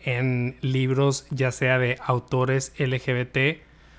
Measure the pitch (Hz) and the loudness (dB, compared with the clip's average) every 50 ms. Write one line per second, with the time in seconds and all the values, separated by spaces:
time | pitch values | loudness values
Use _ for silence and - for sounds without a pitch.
0 | - 127 123 123 131 131 127 123 120 123 127 - - 131 131 131 131 131 131 135 | -6 -4 -2 -2 0 0 0 0 -2 -4 -4 -4 -2 0 0 0 2 2 2 2
1 | 139 139 135 - - - 147 127 131 127 - - 135 127 131 127 127 120 127 - | 2 2 0 -2 -6 -6 -4 -2 -2 -2 0 0 2 2 2 2 2 0 -2 -2
2 | - - 123 120 - - 131 127 127 131 131 135 135 - - - 143 127 131 123 | -2 -2 -2 -2 -2 -2 0 0 2 2 0 0 -2 -4 -4 -4 -2 -2 -2 -2
3 | - 135 123 123 123 123 - 135 135 147 165 - - - - - - - - | -2 -2 -2 -2 -4 -2 0 0 0 0 0 -4 -10 -20 -20 -20 -20 -20 -20